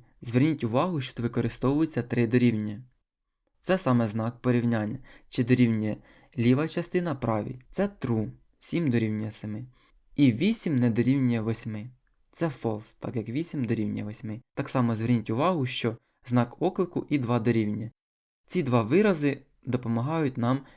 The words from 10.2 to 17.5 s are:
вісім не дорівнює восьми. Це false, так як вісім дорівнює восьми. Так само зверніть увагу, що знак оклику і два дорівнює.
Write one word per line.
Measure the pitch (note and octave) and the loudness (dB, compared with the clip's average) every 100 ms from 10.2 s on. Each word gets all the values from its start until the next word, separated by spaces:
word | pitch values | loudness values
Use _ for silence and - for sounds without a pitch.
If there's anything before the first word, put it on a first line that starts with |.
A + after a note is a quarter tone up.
| C#3 | 4
вісім | A2 F#3+ A3+ F#3 C3 | 4 2 2 0 2
не | A#2+ | 4
дорівнює | A2 A#2 C#3 B2+ A#2 | 4 2 2 2 2
восьми. | A2 A2 A2+ G#2+ B2 - _ _ _ | 0 -4 -4 -8 -12 -18 _ _ _
Це | - E3+ | -4 -4
false, | C3 A#2 G#2+ A2+ - | -2 -4 -4 -8 -12
так | - A#2 | -8 -6
як | A2 | -4
вісім | B2+ E3 D3+ A2+ | -4 -4 -4 -2
дорівнює | A2+ G#2 G2+ | -2 -2 -4
восьми. | G#2 G#2+ A2 A2 - | -8 -10 -10 -12 -10
Так | - - | -8 -2
само | C3+ A#2+ G#2+ | 0 0 0
зверніть | A2+ A#2+ G#2+ | 2 0 0
увагу, | A2+ E3 F3 B2+ | 0 0 0 -2
що | - A#2+ A#2 _ _ - | -2 -4 -4 _ _ 0
знак | B2 A#2+ - | 0 0 -2
оклику | E3+ F#3 F3+ - - | -2 0 -4 -4 -2
і | C#3+ | -2
два | A#2 A#2+ | 0 0
дорівнює. | A2+ | 2